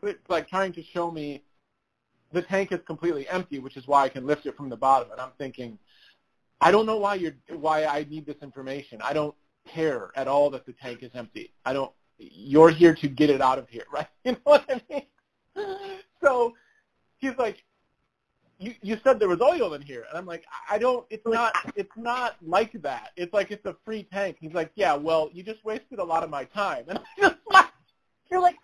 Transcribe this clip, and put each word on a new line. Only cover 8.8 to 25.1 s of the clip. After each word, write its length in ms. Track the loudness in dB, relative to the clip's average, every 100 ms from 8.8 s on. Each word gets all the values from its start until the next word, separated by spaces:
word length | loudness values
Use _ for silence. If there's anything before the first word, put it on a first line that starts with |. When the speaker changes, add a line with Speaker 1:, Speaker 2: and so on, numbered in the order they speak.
| -12 -8
Speaker 1:
I 100 | -4
don't 220 | -2 -4 -8 _ _ -16
care 420 | -4 -2 -2 -8 -8
at 100 | -2
all 240 | 2 2
that 140 | -2 -14
the 60 |
tank 300 | -16 -14 -14
is 80 | -14
empty. 380 | -14 -14 -16 -18 _
I 80 | -6
don't, 180 | -4 -6 _ _ _
you're 520 | -20 -20 2 10 10
here 240 | 10 6 6
to 120 | -4
get 220 | 2 2
it 100 | 4
out 160 | 4 2
of 100 | -4
here," 160 | -16 -10
<laughs> 40 |
right? 160 | -8 -8 _
You 80 | -6
know 60 | -4
what 200 | 6 4 4
I 100 | -8 _
mean? 1080 | -10 -10 _ _ _ _ -10 -10 -10 -12 -16 -20 _
So 320 | 0 2 0 -4 _ _ _ _ _ _
he's 180 | -8 -2
like, 240 | -4 -4 _ _ _ _ _ _ _ _ _ _
"You, 160 | -16 -12
you 160 | -8 0
said 140 | 2 2
there 100 | 2
was 120 | 4
oil 340 | 4 4 -2
in 80 | -4
here." 220 | -12 -16 -12
And 100 | -12
I'm 80 | -10
like, 180 | -14 -14 -16 -4
"I, 60 | -2
I 20 |
don't, 280 | 0 -2 -6
it's 160 | -10 -2
not, 280 | 0 2 0 -4 -10
it's 200 | -10 -8
not 400 | -6 -4 -4 -6
like 280 | 0 0 0 -6
that. 280 | -8 -8 -12 -12
It's 160 | -2
like, 180 | -2 -2
it's 160 | -6 -10
a 100 | -12
free 200 | -12 -12 -8
tank." 260 | -6 -6 -8
He's 140 | -8
like, 180 | -6 -6
"Yeah, 200 | 0 0
well, 360 | 0 0